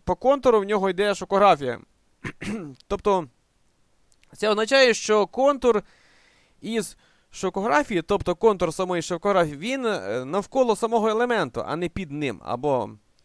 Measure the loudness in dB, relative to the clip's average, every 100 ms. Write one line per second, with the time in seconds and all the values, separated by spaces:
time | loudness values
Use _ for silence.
0 | -4 0 2 4 4 2 2 0 0 0
1 | 0 -2 -2 4 6 6 2 -6 -12 _
2 | _ _ -16 -12 -8 -8 -10 -16 _ -4
3 | 0 0 -2 _ _ _ _ _ _ _
4 | _ _ _ -4 0 0 2 4 4 4
5 | 2 2 2 2 0 2 2 0 -2 _
6 | _ _ _ _ _ _ -6 -4 -6 -10
7 | _ _ _ -8 -6 -4 0 0 0 -4
8 | -2 -2 -2 2 2 2 -2 -2 -4 -2
9 | -4 -4 0 2 0 -2 -6 -4 -4 -4
10 | -4 -6 -4 -4 -2 0 0 0 0 0
11 | 0 0 0 0 -2 -6 -6 -6 -6 -6
12 | -8 -6 -6 -6 -8 -6 -2 -2 -4 -10
13 | _ _